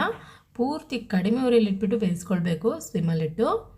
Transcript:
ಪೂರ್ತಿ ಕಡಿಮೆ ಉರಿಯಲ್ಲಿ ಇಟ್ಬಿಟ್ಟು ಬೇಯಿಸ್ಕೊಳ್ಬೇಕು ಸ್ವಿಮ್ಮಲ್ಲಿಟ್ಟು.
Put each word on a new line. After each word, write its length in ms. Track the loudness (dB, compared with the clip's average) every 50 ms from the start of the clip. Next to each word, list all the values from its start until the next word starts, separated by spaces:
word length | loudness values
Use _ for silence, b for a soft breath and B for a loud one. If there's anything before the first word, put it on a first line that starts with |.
| 0 0 -2 B B B B B B B _
ಪೂರ್ತಿ 440 | -2 -2 -2 -2 -4 -6 -6 -8 -8
ಕಡಿಮೆ 480 | -4 -2 -2 0 2 2 2 2 2
ಉರಿಯಲ್ಲಿ 240 | 4 4 6 4 4
ಇಟ್ಬಿಟ್ಟು 280 | 2 0 0 0 0 0
ಬೇಯಿಸ್ಕೊಳ್ಬೇಕು 800 | 0 0 0 -2 -2 -2 -2 0 0 0 -2 0 0 -2 -2 -4
ಸ್ವಿಮ್ಮಲ್ಲಿಟ್ಟು. 920 | -6 -6 -4 -2 0 0 0 0 -2 -2 -2 0 0 0 0 -2 -4 -8 -16